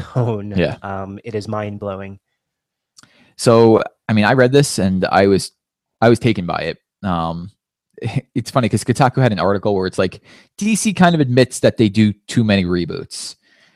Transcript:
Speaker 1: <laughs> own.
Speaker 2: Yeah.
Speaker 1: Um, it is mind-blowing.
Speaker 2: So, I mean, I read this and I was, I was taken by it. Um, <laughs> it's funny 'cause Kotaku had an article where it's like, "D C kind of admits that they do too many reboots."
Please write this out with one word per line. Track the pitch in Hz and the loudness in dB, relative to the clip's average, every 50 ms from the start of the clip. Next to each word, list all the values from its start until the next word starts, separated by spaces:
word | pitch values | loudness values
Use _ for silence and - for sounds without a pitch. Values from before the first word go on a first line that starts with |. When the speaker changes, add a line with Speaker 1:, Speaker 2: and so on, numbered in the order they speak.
| - | -10
Speaker 1:
<laughs> | - - | -6 -4
own. | 131 120 120 113 101 101 104 | -4 -2 -2 -4 -6 -8 -6
Speaker 2:
Yeah. | 104 92 82 69 - - - | -4 -2 -2 -2 -4 -6 -12
Speaker 1:
Um, | 98 98 95 95 95 98 101 - | -12 -10 -10 -10 -12 -14 -16 -12
it | 120 110 | -10 -10
is | 107 101 | -10 -8
mind-blowing. | 110 107 107 107 104 101 101 104 101 95 95 98 98 98 98 _ _ _ _ _ _ _ _ _ _ _ _ _ _ _ _ - _ _ _ _ _ _ | -6 -6 -6 -6 -8 -10 -10 -10 -10 -10 -10 -12 -14 -16 -20 _ _ _ _ _ _ _ _ _ _ _ _ _ _ _ _ -20 _ _ _ _ _ _
Speaker 2:
So, | - - 123 117 117 117 113 110 101 - - - _ _ | -2 2 4 6 6 6 6 6 4 2 -2 -10 _ _
I | - 110 | -2 0
mean, | 107 104 | 0 2
I | 104 131 | 2 4
read | 131 123 127 | 4 4 4
this | 135 143 139 - - | 4 2 2 2 0
and | - 92 95 95 92 90 | -2 -2 0 0 0 -2
I | - - 90 98 | 0 2 2 4
was, | 98 98 90 - - _ _ _ _ _ _ _ _ _ - | 4 2 2 0 -4 _ _ _ _ _ _ _ _ _ 0
I | 113 117 | 2 4
was | 117 - | 4 4
taken | - 120 107 101 87 | 2 0 -2 -2 -4
by | 85 - - | -6 -6 -6
it. | 76 82 78 - _ _ _ _ - | -6 -8 -10 -12 _ _ _ _ -6
Um, | 95 90 85 82 82 82 85 87 101 - _ _ _ _ | -4 -4 -2 -2 -4 -6 -8 -12 -16 -18 _ _ _ _
<laughs> | _ _ _ _ - - 117 - 135 - _ - | _ _ _ _ -12 -10 -8 -6 -8 -8 _ -8
it's | 131 110 - | -8 -8 -4
funny | - 135 120 101 | -2 -2 -2 0
'cause | - 104 - | -2 -2 -2
Kotaku | - 120 - 143 127 - 135 | -2 -2 0 0 0 2 0
had | 131 123 | 0 0
an | 107 87 | 0 0
article | 85 95 101 98 - 110 101 | -2 -2 -2 -2 -2 -2 -2
where | 95 92 | -2 -4
it's | 92 - | -4 -2
like, | - 95 92 - - _ _ - - _ _ _ | -2 -2 -2 -4 -8 _ _ -20 -20 _ _ _
"D | - 202 214 226 | -6 -4 -2 -2
C | - - 220 180 | -2 -2 -2 2
kind | - 185 175 170 | 4 4 4 4
of | 156 | 2
admits | 143 123 123 127 127 - - - | 0 2 2 2 2 2 0 0
that | - 117 - | 0 0 2
they | - 120 107 | 2 0 2
do | 98 110 107 107 101 - _ | 2 2 2 2 0 -2 _
too | - - 127 113 | -6 -2 0 0
many | 107 101 98 92 | 2 2 0 0
reboots." | 87 90 87 85 80 - - - - - - - - - _ _ _ _ _ _ _ _ | 0 -2 -2 -4 -4 -8 -10 -12 -14 -14 -16 -16 -16 -18 _ _ _ _ _ _ _ _